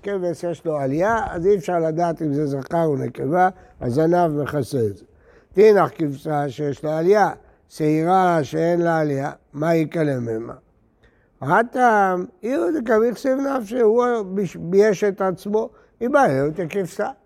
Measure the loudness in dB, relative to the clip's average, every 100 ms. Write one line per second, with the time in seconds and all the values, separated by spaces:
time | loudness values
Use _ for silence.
0 | -4 -4 -4 -4 -6 -6 -4 -2 -2 0
1 | 0 0 -2 -2 2 2 2 0 0 0
2 | -2 -2 -4 -2 -2 -4 -4 0 0 0
3 | -4 -6 -2 2 2 0 -20 -8 -4 0
4 | 2 2 2 0 -4 -4 -4 -2 -2 -4
5 | -20 _ _ _ _ 6 6 8 4 0
6 | -6 -4 -4 -4 -4 -4 -6 -4 -4 0
7 | 2 4 2 -2 -18 _ _ -2 0 2
8 | 2 2 4 2 -2 -2 0 2 0 0
9 | 0 -2 -6 -10 _ -6 0 0 0 -2
10 | -2 -2 -4 -6 -8 -16 _ _ _ _
11 | _ _ _ _ 0 2 2 2 4 4
12 | 2 0 -6 _ -4 -2 -2 -2 0 2
13 | 2 -2 -2 -2 -2 -4 -4 0 2 2
14 | 0 -2 -4 -4 -6 -6 0 4 4 2
15 | -2 0 -4 -4 -4 -4 -4 _ _ _
16 | 0 2 4 2 -2 -4 -6 -4 -6 -6
17 | -8 -8